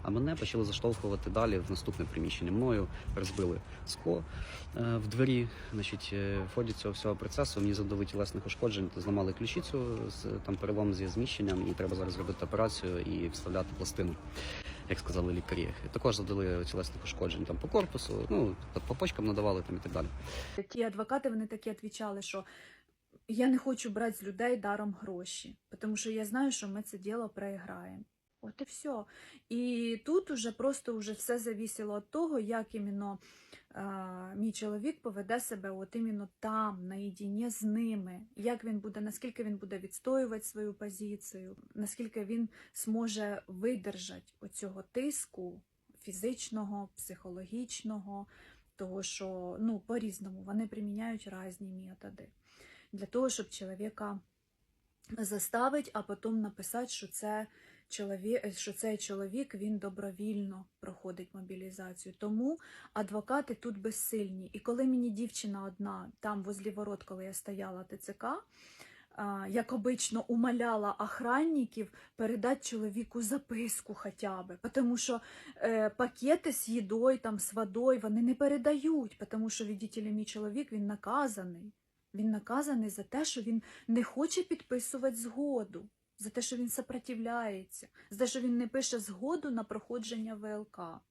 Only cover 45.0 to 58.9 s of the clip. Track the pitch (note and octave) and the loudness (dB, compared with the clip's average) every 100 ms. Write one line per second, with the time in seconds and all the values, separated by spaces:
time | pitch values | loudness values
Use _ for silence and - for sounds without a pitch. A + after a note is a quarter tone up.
45 | C#4 C#4+ - - F3+ F3 - _ _ - | 0 -2 -6 -6 -8 -10 -18 _ _ -18
46 | - F#3 G#3+ B3 - A3 G3+ G3+ G3 - | -12 -4 -2 -2 -4 -4 -2 -4 -6 -10
47 | - F3+ F#3 F3+ F#3 A3 B3 - A3 G#3+ | -12 -10 -10 -10 -8 -6 -6 -6 -4 -6
48 | G3 G3 G3+ - - - _ _ F#3 F#3 | -6 -10 -10 -16 -20 -20 _ _ -6 -4
49 | F#3+ - F#3+ F#3 F3+ F3+ A3 G#3+ - A#3 | -4 -4 -4 -4 -6 0 0 0 -2 -2
50 | A3+ F#3+ G3 F#3+ F#3+ G#3 A3 G#3+ G#3 G3+ | -2 -6 -8 -10 -2 0 0 -2 -4 -2
51 | A3+ A3 G#3 F#3+ F#3 F3+ G3 F#3 F#3+ F#3 | -4 -6 -8 -10 -10 -10 -10 -10 -12 -14
52 | - F#3+ - _ _ - - - - G3+ | -14 -14 -18 _ _ -20 -20 -20 -14 -10
53 | G3 A#3+ C4 B3 G#3 - F#3+ F#3+ G#3+ G#3+ | -2 2 2 2 -4 -6 -8 -6 -6 -4
54 | G#3 G3+ - _ _ _ _ _ _ _ | -6 -6 -10 _ _ _ _ _ _ _
55 | - A3+ G#3 G#3 - A#3 B3+ D4 - G#3+ | -12 -4 -2 0 0 2 4 2 0 -4
56 | G3+ G3+ A3 A3+ G#3+ G3+ F#3+ A#3+ B3 - | -4 -4 0 2 0 -2 -4 -4 -4 -6
57 | G3 - G#3+ G#3+ G#3+ - - - _ - | -8 -6 -2 -2 -2 -10 -20 -20 _ -6
58 | G3+ G3 G3 A#3+ G#3 F#3+ - G3 A3 | -4 -2 0 0 0 -4 -6 -2 -2